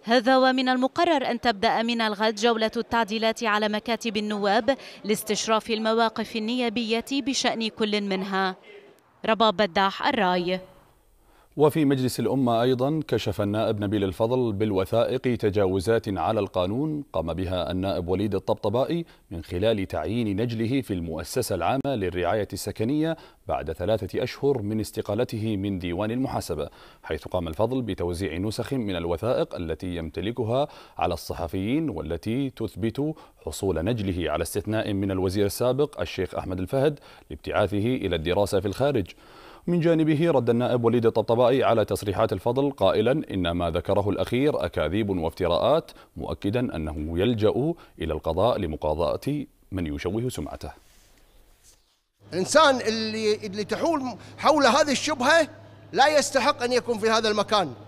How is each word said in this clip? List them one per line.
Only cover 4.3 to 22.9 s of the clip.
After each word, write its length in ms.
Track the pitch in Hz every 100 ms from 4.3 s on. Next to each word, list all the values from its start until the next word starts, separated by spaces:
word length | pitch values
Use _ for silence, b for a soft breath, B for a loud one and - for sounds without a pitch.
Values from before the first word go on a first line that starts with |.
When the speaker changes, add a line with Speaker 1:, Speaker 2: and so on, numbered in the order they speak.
| 208 202 208 226 269 B B
Speaker 1:
لاستشراف 680 | 196 208 - 208 - 220 -
المواقف 680 | 220 220 226 226 226 214 226
النيابية 680 | 214 254 240 220 226 226 233
بشأن 580 | 277 277 254 254 226 220
كل 320 | - 220 208
منها. 540 | 202 190 190 190 190 185 B B B B _ _ -
رباب 320 | 214 220 185
بداح، 500 | 202 165 196 - -
الراي. 520 | 277 185 180 175 185 185 - _ _ _ _ b b b -
Speaker 2:
وفي 280 | 147 160 143
مجلس 340 | 139 127 -
الأمة 420 | 113 131 123 113
أيضًا 380 | 123 127 135 156 143
كشف 340 | 117 110 101
النائب 380 | 101 107 107 107
نبيل 240 | 104 107
الفضل 500 | 98 90 113 127 120
بالوثائق 680 | 98 107 95 95 117 117 127
تجاوزات 840 | 127 117 110 101 95 95 92 113 110
على 320 | 92 82 110
القانون 640 | 98 92 90 110 156 151 139
قام 200 | 87 80
بها 380 | 82 90 92 82
النائب 360 | 92 95 85 85
وليد 280 | 92 107 95
الطبطبائي 680 | - 107 104 113 135 165 165 b b
من 120 | 87
خلال 440 | - 90 107 110 95
تعيين 540 | 85 80 117 110 98
نجله 400 | 120 113 113 135
في 120 | 120
المؤسسة 640 | 95 82 80 85 - 110 95
العامة 260 | 85 131 143
للرعاية 640 | 127 92 90 87 107 98
السكنية 640 | 95 - - 110